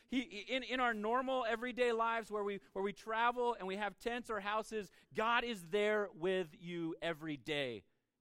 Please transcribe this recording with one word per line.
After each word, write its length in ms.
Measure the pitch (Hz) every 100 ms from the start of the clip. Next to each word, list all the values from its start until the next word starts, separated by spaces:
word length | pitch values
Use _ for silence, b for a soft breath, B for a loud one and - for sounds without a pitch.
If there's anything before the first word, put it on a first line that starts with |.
| B
he, 380 | 247 233 202 185
in, 140 | 262
in 180 | 226 254
our 140 | 247
normal 500 | 214 208 247 254 262 226
everyday 440 | 226 247 233 247
lives 380 | 226 226 226 214
where 140 | 208
we, 160 | 202 196 B
where 100 | 190
we 100 | 202
travel 640 | 196 220 220 240 247 240 226
and 100 | 185
we 80 | 196
have 220 | 202 190
tents 320 | 233 240 240
or 100 | 214
houses, 500 | 202 214 214 220 190 b b
God 300 | 135 220 233
is 220 | 240 214 170
there 380 | 202 208 214 196 156
with 280 | 175 185 165 -
you 360 | 170 175 165 170
every 340 | 165 160 160 143
day. 460 | 117 147 135 107 - _ _ _